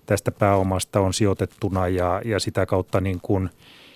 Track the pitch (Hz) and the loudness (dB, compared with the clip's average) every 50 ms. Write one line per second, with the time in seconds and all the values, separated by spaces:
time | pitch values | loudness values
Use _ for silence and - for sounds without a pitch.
0 | _ - 104 98 - - - - 110 101 101 98 95 95 92 92 - - - 104 | _ -2 -2 0 0 -4 -2 0 2 4 4 4 2 2 0 -2 -2 -2 0 0
1 | 98 95 90 - 110 101 92 - 98 - - - - 95 95 95 92 90 92 90 | 2 2 2 2 2 0 2 0 -2 -4 -4 -4 -4 -2 -2 0 0 0 0 0
2 | 90 87 90 101 117 117 107 92 - 110 - 107 95 - 104 92 90 - - 98 | 0 0 -2 -2 -2 -2 -2 -2 -2 -2 -2 -2 0 0 0 0 0 0 -2 -2
3 | 95 98 92 87 - - 101 92 92 90 - _ - - - - - - - | 0 -2 -2 -4 -2 0 0 0 0 -2 -6 _ -20 -20 -20 -20 -20 -20 -20